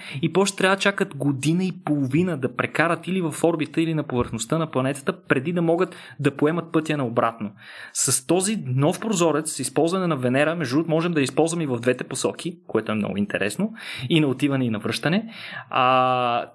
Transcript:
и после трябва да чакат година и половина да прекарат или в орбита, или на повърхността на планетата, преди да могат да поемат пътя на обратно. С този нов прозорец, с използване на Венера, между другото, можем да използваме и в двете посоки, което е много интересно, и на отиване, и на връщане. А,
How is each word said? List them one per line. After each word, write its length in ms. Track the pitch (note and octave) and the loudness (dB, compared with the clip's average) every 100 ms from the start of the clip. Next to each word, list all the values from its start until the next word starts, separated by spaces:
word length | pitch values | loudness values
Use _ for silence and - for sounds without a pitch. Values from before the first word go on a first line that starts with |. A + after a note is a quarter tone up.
| - C3+ | -6 -2
и 100 | D#3+ | 0
после 240 | F#3 G3 - | 2 2 2
трябва 200 | F#3+ F#3+ | 2 2
да 40 | |
чакат 360 | G3+ G3+ F#3+ C3+ | 2 0 -4 -2
година 480 | C#3+ C3 D3 F3 | -2 0 0 0
и 180 | F#3 - | 0 -2
половина 540 | D#3 D3 B2+ D3+ F3+ C#3 | -2 0 2 2 0 0
да 180 | B2 - | -4 -2
прекарат 520 | B2 - E3 E3 F3 | -2 0 0 0 -2
или 120 | F#3+ | -2
в 140 | D#3+ - | -2 2
орбита, 360 | E3 D#3+ C#3+ D#3+ | 2 2 -2 -2
или 140 | E3 | 0
на 80 | D#3 | -2
повърхността 560 | C#3+ B2 A#2 A2+ - D#3+ | -2 -2 -2 -4 -2 -2
на 120 | D#3+ | -2
планетата, 520 | C3 C3 C#3+ - F3+ | 0 -2 -2 -4 -4
преди 300 | - C#3+ D3+ | 0 0 0
да 100 | F3 | 0
могат 340 | E3 E3+ F3 - - - | 2 2 0 -4 -14 -2
да 160 | C#3 C3+ | -2 2
поемат 360 | D3 E3+ E3+ | 2 2 0
пътя 240 | D#3+ D#3 D3 | 0 0 -2
на 100 | A#2+ | -2
обратно. 440 | A#2 A2+ - G2+ - - - - | 0 0 0 -8 -12 -20 -18 -10
С 340 | - - - - | -2 0 0 2
този 360 | F3+ F#3+ G3+ C3 | 2 2 -2 -2
нов 340 | C3 D3+ F#3+ | 2 2 2
прозорец, 520 | A3 F3+ E3+ D3 D3+ | 0 2 2 2 -2
с 60 | - | -6
използване 480 | B2+ D3 E3 F#3+ F3 | -2 2 2 2 0
на 100 | C#3 | 0
Венера, 380 | B2 C3 D3+ | 2 2 2
между 220 | E3+ B2+ C#3+ | 0 0 0
другото, 140 | E3+ | 2
можем 220 | D#3+ F3 | 2 2
да 80 | D#3 | 2
използваме 440 | B2+ - E3 E3+ | 2 2 2 0
и 20 | C#3+ | -2
в 140 | A#2+ | 0
двете 240 | B2 B2 | 0 0
посоки, 540 | - C3 G2+ - E3+ - - | -2 -2 -2 -2 -8 -10 -4
което 260 | A2 A2 | -2 0
е 20 | |
много 220 | G#2+ G#2 G2 | -2 0 -2
интересно, 560 | G2+ F2+ G2+ - A3 - - - B2+ | 0 0 -2 -2 -4 -4 -12 -8 2
и 120 | D#3+ | 2
на 60 | C#3+ | 4
отиване, 380 | B2+ C#3+ C3+ | 2 0 0
и 60 | B2 | 0
на 80 | G#2+ | -2
връщане. 540 | A2 - D3 G3+ A3+ - - - - | -4 -2 0 0 -2 -10 -14 -14 -4
А, 800 | B2+ B2+ B2+ B2+ B2+ A#2+ A#2+ - | 2 4 4 4 2 0 -2 -4